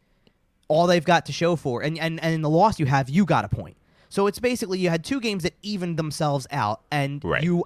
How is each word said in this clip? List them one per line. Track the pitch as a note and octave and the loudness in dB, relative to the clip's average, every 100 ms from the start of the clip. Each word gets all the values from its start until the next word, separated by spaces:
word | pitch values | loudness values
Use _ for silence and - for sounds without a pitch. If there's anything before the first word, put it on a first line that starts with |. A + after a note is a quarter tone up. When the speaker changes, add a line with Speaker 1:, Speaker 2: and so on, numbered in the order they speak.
| _ _ _ _ _ _ - | _ _ _ _ _ _ 0
Speaker 1:
all | D#3 F3 | 2 4
they've | F3 | 4
got | F3+ E3 - | 4 2 2
to | |
show | - E3+ E3 | -2 0 0
for, | C#3 A#2+ | -2 -4
and, | D3 D#3+ | -4 -4
and, | E3 D#3+ | -6 -4
and | E3 | -2
in | D#3+ | 0
the | D3+ | 2
loss | D#3+ G#3+ - | 4 4 2
you | C3+ | 0
have, | C#3 B2+ | 0 2
you | D#3+ F3 | 2 2
got | C3 | 2
a | G2+ | 0
point. | - - - _ _ _ | -6 -8 -16 _ _ _
So | - G3+ | 0 0
it's | G3 | 0
basically | B3 B3 G3 F#3+ | -2 -2 -4 0
you | F3 | 0
had | E3 | 0
two | - C#4 | -2 -4
games | A3 G3 | -2 -2
that | F3 - | -4 -6
evened | G3+ G3+ F3+ D#3+ | -8 -6 -4 -4
themselves | D#3 - D3+ C#3+ - | -4 -2 0 -2 -4
out, | C#3 G#2 - - | -2 -2 -2 -4
and | D3 C#3 C#3+ | -2 -2 -4
Speaker 2:
Right. | E2+ B2+ | -2 0
Speaker 1:
you, | E3+ F3 | 2 0